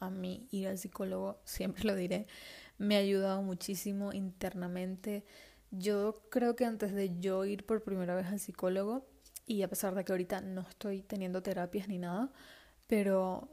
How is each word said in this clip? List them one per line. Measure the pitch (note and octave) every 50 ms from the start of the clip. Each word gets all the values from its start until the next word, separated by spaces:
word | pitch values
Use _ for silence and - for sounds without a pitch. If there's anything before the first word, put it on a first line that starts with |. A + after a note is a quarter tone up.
a | F#3+ F#3
mí | F#3 F#3+ F#3 F3+ F#3 G#3 - -
ir | - G3 F#3+ F#3+
al | G3 F#3
psicólogo, | - F#3 - - G3+ F#3+ F#3+ F#3 F#3+ G3 G#3 -
<laughs> | -
siempre | - - - G3 F#3+ F3+ - G#3
lo | G#3+ G3
diré, | F#3+ F3+ F3+ F#3 F#3 G#3+ - - - - - - - - - - -
me | G3+ G3+ G#3
ha | G3+
ayudado | G3+ G3 G3 F#3+ F#3+ G3 F#3+ G3 G3
muchísimo | F#3+ F#3 F3+ - - G3 E3+ - G#3 G3 G3 G3+ G3+ -
internamente. | G3 F#3+ F#3+ F3+ - - F#3 - F3+ F3+ F3+ F3+ F3+ F#3 F#3 F#3+ F3+ - G#3+ G#3 G3+ G#3 - - - - - - - - -
Yo | - F#3 F3+ G#3 G#3 G3+ G3+ G#3+ G#3+ - - -
creo | - C4 A#3+ A#3+ A#3
que | A#3 B3
antes | A#3 A3+ G#3 G#3+ G3+ G3
de | G3+ G3 F#3+ F3 F3
yo | F3+ G3 F#3+ F#3+ F#3+
ir | G3+ G#3 G3 G3+
por | - A3+ G#3+ A3
primera | - G3 F#3 F3+ F3 F3
vez | F#3 F#3
al | F3 G#3 G3+
psicólogo, | - - F3+ - - F#3 F#3 F#3+ G3 G#3 A#3 C4+ C4 - - - - - - - -
y | - A3+ G3+ F#3+
a | F#3+
pesar | G3+ - - G3 F#3
de | G3 F3+
que | - F#3+
ahorita | F3+ F3+ F3 - F#3+ G3
no | F#3+ F#3 F#3 F3+
estoy | - - - - G#3 G3 F#3+ G3
teniendo | - A3 G3+ F#3+ F#3 F3+ F#3 F3+
terapias | G3+ F#3 F3 F3 F3 - G#3 F#3+ G3+
ni | G3 F3+
nada, | F3 F3 F3 G3 B3 C4+ - - - - - - - - - _ _
pero | - A#3 G#3 G3+ G3 F#3+ F#3+ F#3 F#3 F#3 - - C4+